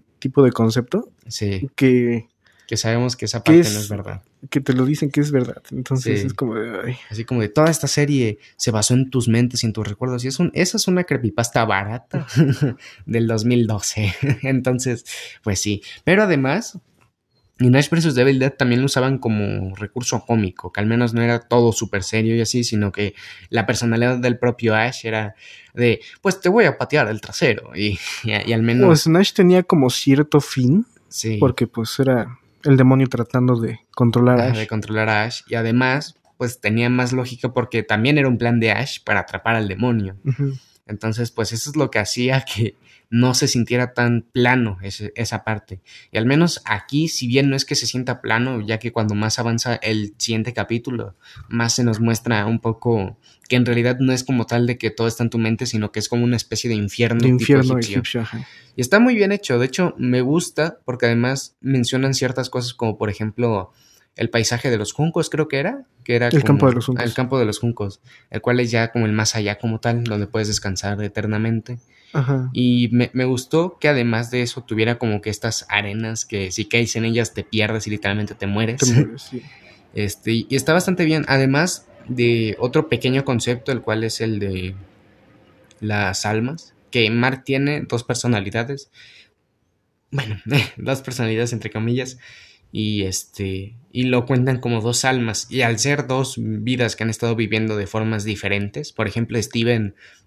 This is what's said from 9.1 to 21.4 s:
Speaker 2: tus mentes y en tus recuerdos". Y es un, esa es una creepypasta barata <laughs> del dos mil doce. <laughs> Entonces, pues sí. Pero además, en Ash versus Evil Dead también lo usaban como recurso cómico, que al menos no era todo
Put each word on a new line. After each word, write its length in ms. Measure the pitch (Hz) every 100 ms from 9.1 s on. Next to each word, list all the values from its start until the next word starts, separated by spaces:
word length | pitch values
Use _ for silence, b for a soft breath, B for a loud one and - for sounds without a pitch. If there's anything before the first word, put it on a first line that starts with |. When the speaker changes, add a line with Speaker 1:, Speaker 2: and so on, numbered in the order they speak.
Speaker 2:
tus 160 | 127 117
mentes 360 | 113 123 120
y 40 | 113
en 60 |
tus 140 | 110 104
recuerdos". 360 | 104 127 123 127
Y 40 |
es 100 | -
un, 120 | 175 -
esa 220 | - 220
es 100 | -
una 160 | 180
creepypasta 600 | 180 131 113 110 117 127 113
barata 600 | 98 101 123 - 147 147 131
<laughs> 440 | 139 107 139 - B B B
del 220 | 113 113
dos 180 | 113 117
mil 220 | 120 113
doce. 460 | 104 - 107 107 -
<laughs> 200 | 139 -
Entonces, 640 | 131 131 127 123 127 117 - B B B
pues 160 | 107 95
sí. 240 | 104 98 B B
Pero 200 | - 190
además, 560 | 208 143 131 180 - 190 - _ _ _ _ _ _ -
en 160 | 123 135
Ash 140 | 143
versus 280 | 165 160 127
Evil 220 | 135 131
Dead 120 | 135
también 280 | - 123 120
lo 40 | 135
usaban 300 | 131 131 131
como 580 | 117 107 101 101 95 95
recurso 500 | 104 123 123 120 -
cómico, 460 | 113 95 - 90
que 80 | -
al 60 | 107
menos 260 | 117 120
no 80 | 117
era 180 | 117
todo 320 | 117